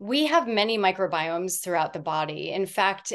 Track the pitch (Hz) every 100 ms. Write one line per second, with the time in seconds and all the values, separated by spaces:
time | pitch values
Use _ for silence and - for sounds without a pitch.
0 | 202 277 302 226 226 214 214 226 190 190
1 | 180 165 165 170 185 - 180 170 151 165
2 | 151 156 151 151 156 185 190 - 196 190
3 | -